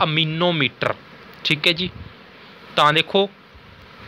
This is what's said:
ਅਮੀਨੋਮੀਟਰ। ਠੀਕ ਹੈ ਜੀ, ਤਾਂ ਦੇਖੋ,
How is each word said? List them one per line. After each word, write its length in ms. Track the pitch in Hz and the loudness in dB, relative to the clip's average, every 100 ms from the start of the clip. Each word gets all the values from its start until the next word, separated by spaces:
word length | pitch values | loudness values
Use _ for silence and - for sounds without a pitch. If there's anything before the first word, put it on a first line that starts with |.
ਅਮੀਨੋਮੀਟਰ। 920 | 180 156 156 160 175 165 131 - 123 - - - - - | -2 0 -2 0 0 0 -2 -2 -4 -4 -12 -20 -20 -10
ਠੀਕ 240 | - 151 180 | -4 -2 0
ਹੈ 60 | |
ਜੀ, 160 | 165 185 - - - - - - - - - | -2 -4 -10 -18 -20 -20 -20 -20 -20 -8 2
ਤਾਂ 180 | 151 | 4
ਦੇਖੋ, 360 | 151 160 202 196 - - - - - - - | 4 2 0 -2 -4 -20 -20 -20 -20 -20 -20